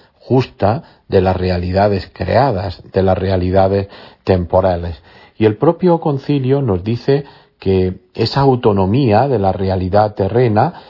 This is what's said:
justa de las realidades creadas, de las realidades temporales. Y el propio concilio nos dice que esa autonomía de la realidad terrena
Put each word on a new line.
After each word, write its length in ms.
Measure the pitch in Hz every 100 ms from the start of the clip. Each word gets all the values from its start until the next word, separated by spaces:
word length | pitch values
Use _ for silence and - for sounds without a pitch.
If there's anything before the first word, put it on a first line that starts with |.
| _ _
justa 600 | - 127 123 - 98 131 - _ _
de 120 | 98
las 160 | 92 87
realidades 760 | 90 90 90 92 104 98 -
creadas, 720 | - 90 101 139 95 98 - -
de 100 | -
las 160 | 92 92
realidades 720 | 92 95 90 95 95 98 98 - - _
temporales. 800 | - 92 87 92 92 87 85 80 - - - _
Y 100 | 110
el 100 | 107
propio 420 | 147 170 180 165
concilio 640 | 165 139 - 143 127 139
nos 220 | 131 92
dice 400 | 98 117 - 143 151 - _ _
que 440 | 98 95 92 90 _
esa 280 | - - 135
autonomía 840 | 139 123 120 101 95 120 131 104 143
de 120 | 117
la 140 | 95
realidad 600 | 92 95 95 92 101 107
terrena 600 | - 98 117 123 107 147 -